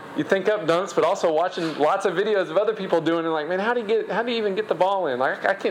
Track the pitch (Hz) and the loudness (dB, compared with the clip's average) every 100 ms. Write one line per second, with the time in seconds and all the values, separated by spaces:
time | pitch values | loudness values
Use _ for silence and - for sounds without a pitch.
0 | - 143 143 196 196 208 165 170 196 165 | -10 -4 0 0 2 0 2 0 0 2
1 | 160 196 175 156 185 190 165 139 151 190 | 2 2 2 2 0 -2 -4 2 2 2
2 | 196 170 214 196 165 175 220 214 185 170 | 0 0 0 0 2 0 0 -2 0 2
3 | 156 170 165 156 151 185 220 247 202 220 | 2 0 0 -2 -2 -2 0 -2 0 -2
4 | - 196 240 226 208 190 214 170 185 196 | 0 -2 -2 -2 -2 -2 -2 0 0 0
5 | 156 123 143 196 196 190 | -2 0 -2 0 -2 0